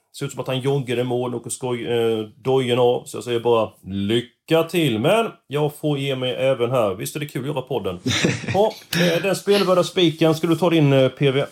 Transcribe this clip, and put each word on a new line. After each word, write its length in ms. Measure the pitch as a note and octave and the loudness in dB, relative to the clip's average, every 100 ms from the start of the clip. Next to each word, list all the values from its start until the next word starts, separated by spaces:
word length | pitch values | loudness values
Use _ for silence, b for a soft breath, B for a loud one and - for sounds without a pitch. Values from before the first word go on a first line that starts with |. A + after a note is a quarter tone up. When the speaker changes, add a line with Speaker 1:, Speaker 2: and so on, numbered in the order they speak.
| _ - | _ -12
Speaker 1:
Ser 80 | C#3 | -10
ut 60 | |
som 80 | - | -8
att 60 | B2+ | -6
han 140 | C3 | -4
joggar 380 | B2+ C#3 B2 A#2+ | -2 -2 -2 -2
i 60 | |
mål 300 | B2+ B2 B2 | -2 -2 -4
och 180 | A#2+ A#2 | -6 -10
skoj-, 340 | - B2+ A#2+ A2+ | -8 -6 -6 -4
eh, 320 | A#2+ A2+ A2+ G#2+ - | 0 0 -2 -4 -8
dojorna 380 | C3 C3 B2 A#2+ | 0 0 2 4
av. 220 | B2 B2 | 4 2
Så 120 | - A2+ | -4 -10
jag 80 | |
säger 160 | A2 A#2 | -4 -2
bara, 300 | A#2 A2+ G#2+ - F#2+ | 2 2 0 -6 -8
lycka 760 | G2 G2+ A#2+ A#2+ _ - D#3+ | -4 0 0 -2 _ 0 0
till. 360 | D#3+ F3+ D#3 G#2+ | 2 0 0 0
Men 280 | C3 A3 G#3+ - _ | 2 2 0 -8 _
jag 280 | C#3 D3+ - | -4 -4 -2
får 220 | D3+ C#3+ | -4 -2
ge 180 | C#3 C3 | -4 -4
mig 180 | B2+ | -4
även 360 | A#2+ C3 B2 A#2 | -2 0 2 2
här. 240 | C3 G#2+ | 2 0
Visst 220 | F#2 C3+ D3+ | -2 -8 -8
är 40 | |
det 60 | D3 | -8
kul 160 | C#3+ | -8
att 40 | B2+ | -6
göra 140 | D3+ | -6
podden? 380 | B2+ B2+ G2+ F#2 B2+ - - | -4 -6 -4 -6 -4 -2 -2
Speaker 2:
<laughs> 280 | A#2+ - | -2 -2
Speaker 1:
Ja, 200 | F3+ G#3+ - - E3+ | 0 0 0 -6 0
eh, 220 | F3 E3 | 2 0
den 140 | F#3+ F3+ | 0 -2
spelvärda 480 | - G3+ F3+ F3+ | 2 2 4 2
spiken. 500 | F3 - E3+ D#3 D#3+ | 2 2 0 4 2
Ska 120 | D#3 E3+ | 2 0
du 100 | D#3+ | 2
ta 140 | F3+ | 2
din, 220 | D#3+ C#3+ | 4 4
eh, 160 | C3+ C3 | 6 4
P 220 | - C#3+ | 2 0
V? 140 | C3 C3+ | 0 -4